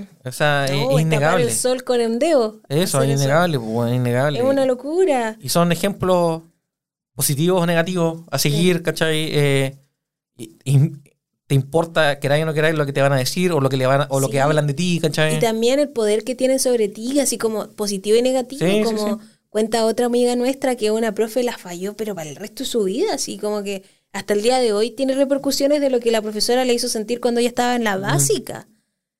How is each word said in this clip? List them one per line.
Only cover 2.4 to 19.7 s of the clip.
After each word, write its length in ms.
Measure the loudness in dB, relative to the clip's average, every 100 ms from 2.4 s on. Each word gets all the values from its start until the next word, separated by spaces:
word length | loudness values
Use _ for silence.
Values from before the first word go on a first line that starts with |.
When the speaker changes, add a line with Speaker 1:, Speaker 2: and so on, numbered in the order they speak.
| 2 -4 -4
Speaker 2:
Eso, 280 | -2 0 0
Speaker 1:
Hacer 120 | 0
Speaker 2:
es 60 | 2
Speaker 1:
eso. 80 |
Speaker 2:
innegable, 340 | 2 2 2 0
pues, 120 | -2
weón, 180 | -2 0
es 60 | 0
innegable. 420 | 0 0 0 0
Speaker 1:
Es 60 | 0
una 180 | 2
locura. 720 | 0 -2 -2 0 2 2 -2 -6
Speaker 2:
Y 80 | -2
son 220 | 0 2
ejemplos 680 | 0 -2 -2 0 2 2 -2 -8 _ _ _ _ _ _
positivos 460 | -6 -2 0 2 2
o 60 | 2
negativos 560 | 0 0 0 -2 -2 -6
a 80 | -2
Speaker 1:
Sí. 120 | 0
Speaker 2:
seguir, 320 | 2 2 2
¿cachai? 460 | 0 -2 0 0 0
Eh, 440 | 0 2 2 0 -6 _ _ _ _ _ -20
y, 140 | -20 -12
y 260 | 0 2 2 0 -16 _ _ _ _
te 80 |
importa, 640 | -2 0 0 0 2 2 0
queráis 240 | 0 0
o 40 | 0
no 80 |
queráis, 200 | 0 0
lo 120 | 0 -2
que 60 |
te 80 | 0
van 100 | 2
a 40 | 2
decir 360 | 0 0 0
o 80 | 2
lo 80 | 2
que 80 | 2
le 100 | 2
van 140 | 2
a, 60 | 0
o 80 | 0
lo 80 | 0
que 40 |
Speaker 1:
Sí. 40 | 2
Speaker 2:
hablan 280 | 2 2 0
de 80 |
ti, 240 | 0 0 0
¿cachai? 360 | 0 0 0 2
Speaker 1:
Y 20 |
también 400 | 0 2 2 2
el 120 | 0
poder 340 | 0 0 0
que 100 | -2
tienen 240 | -2 0 2
sobre 300 | 2 2 0
ti, 320 | -4 -4 0
así 180 | 0 -2
como 300 | -2 -2 -6
positivo 480 | -6 -6 -4 2 2
y 60 |
negativo, 440 | 4 0 -2 -2 0
Speaker 2:
Sí, 120 | 2
sí, 40 |
Speaker 1:
como 380 | 0 0 -2 -4
Speaker 2:
sí. 60 | -8 _ _
Speaker 1:
cuenta 360 | -2 0